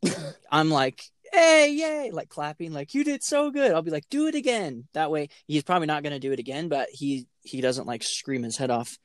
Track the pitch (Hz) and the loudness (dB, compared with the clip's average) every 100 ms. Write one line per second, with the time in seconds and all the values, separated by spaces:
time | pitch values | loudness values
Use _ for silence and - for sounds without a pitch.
0 | 175 - 151 - _ 147 156 151 131 135 | -2 -4 -10 -14 _ 2 4 4 2 -2
1 | - _ - 392 330 320 294 294 320 302 | -18 _ -2 6 8 8 6 4 -2 -2
2 | 269 170 - - 147 151 170 151 143 269 | -6 -8 -10 -8 -8 -8 -8 -8 -6 -2
3 | 294 277 - 294 294 277 269 165 165 151 | -2 -2 0 0 0 2 4 4 0 -4
4 | 147 277 311 311 247 240 175 123 120 - | -4 -2 0 0 0 0 -2 -6 -10 -2
5 | 151 151 147 - _ 151 143 180 156 151 | 0 0 -4 -10 _ -2 2 0 2 -2
6 | 147 143 131 131 120 135 170 143 123 - | -2 -6 -4 -4 -6 -8 -4 -2 -4 -6
7 | 143 139 123 _ - 131 127 127 120 120 | -4 -4 -6 _ -14 -2 0 0 -4 -6
8 | - - - 131 113 113 131 120 120 - | -6 -8 -6 -6 -4 -4 -2 -2 -2 -10